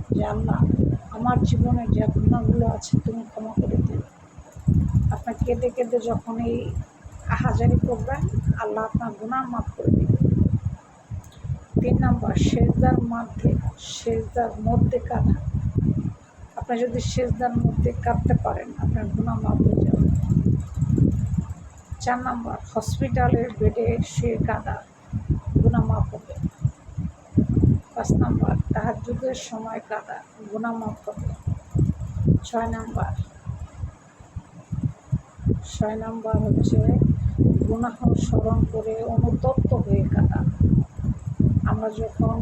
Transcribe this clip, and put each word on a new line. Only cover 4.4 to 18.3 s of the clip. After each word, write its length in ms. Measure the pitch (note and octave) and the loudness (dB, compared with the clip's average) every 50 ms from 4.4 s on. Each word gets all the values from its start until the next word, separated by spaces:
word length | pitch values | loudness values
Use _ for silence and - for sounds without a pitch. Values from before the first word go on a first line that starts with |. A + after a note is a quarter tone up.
| - - - - - - - - - - - - - - | -20 -20 -18 -4 2 2 4 4 4 2 2 2 2 2
আপনার 240 | - - - A#3+ A3 - - | 0 -2 -4 -6 -4 -2 0
কেঁদে 240 | B3 A#3+ A#3 A#3+ A#3+ | 0 0 0 0 -2
কেঁদে 300 | A#3 B3+ B3 A3+ B3 A#3+ | 0 -2 -2 0 0 -2
যখন 360 | G#3+ A#3 A3+ - - A#3 A3+ A3+ | 0 0 -4 -4 -4 -6 -6 -4
এই 180 | A#3 A#3 A#3 A#3+ B3 - - - - - - - - - - - - | -2 -2 -2 -4 -4 -4 -6 -6 -8 -10 -14 -20 -20 -20 -18 -10 -4
আহাজারি 500 | - - - - B3+ - - A3+ - - - - | -2 0 2 2 2 2 4 4 6 6 4 4
করবেন, 340 | B3+ A#3+ A3 - - C4+ C#4+ - F3+ - - - - - - | 2 0 -2 -4 -4 -4 -2 -2 -2 -2 0 0 0 0 0
আল্লাহ 220 | A3+ G#3+ G#3 G#3+ A3 | -2 -4 -4 -4 -4
আপনার 280 | A3 - - A#3+ A3+ G3+ - | -2 -2 -2 -4 -4 -8 -8
গুনাহ 220 | A3 A3+ B3+ C4+ C4 B3 | -8 -6 -6 -4 -4 -4
মাফ 180 | A#3+ A#3 - - - | -6 -6 -6 -6 -6
করে 140 | - - - | -2 0 2
দিবেন। 360 | - - - - - - - - - - - - - - - - - - - - - - - - - - - - - - - - - - - - - - | 2 4 4 4 2 4 4 2 4 4 2 2 2 -2 -4 -4 -6 -8 -14 -18 -20 -20 -16 -14 -14 -14 -14 -16 -18 -12 -8 -8 -8 -8 -6 -2 0 0
তিন 160 | - B3 B3 - | 2 2 2 2
নাম্বার, 340 | - B3 B3 - - - - | 2 2 2 2 0 0 2
সেজদার 640 | - - - - A#3+ - - - - - B3+ - - | 2 2 2 4 4 4 4 4 4 4 4 4 2
মধ্যে, 480 | - A#3 A#3 A#3 A#3 - - - - - - - - - - | 0 -2 -4 -6 -8 -10 -6 -2 0 0 2 0 -2 -4 -6
সেজদার 720 | - - - - - - A#3 A3+ A3+ A3+ - - B3 A#3 A3+ - G#3+ A3 | -8 -12 -14 -12 -6 -4 -2 -2 -2 -4 -4 -2 -2 -2 -2 -4 -4 -2
মধ্যে 340 | A3+ A#3 - - - - - | 0 2 4 4 2 2 0
কাঁদা। 360 | - - A#3+ - - - - - - - - - - - - - - - - - - - - - - - - - - - - | -2 -2 -2 2 2 2 2 2 0 -2 -2 -2 -2 -2 0 0 2 2 2 0 -2 -4 -6 -10 -16 -20 -20 -20 -20 -16 -12
আপনি 240 | - - - B3 A3+ | -10 -6 -4 -2 -2
যদি 200 | B3 A#3+ A#3 B3 | -2 -2 -2 -2
সেজদার 540 | - - - B3+ B3 A#3+ A#3+ A3 B3 A#3+ A#3+ | -2 -2 -2 0 0 0 0 0 -2 0 0
মধ্যে 340 | A#3 A#3 - - - - B3 A#3+ - - | 2 2 2 2 2 0 0 0 0 -2
কাঁদতে 300 | A#3+ A#3 - - - | 0 0 2 2 4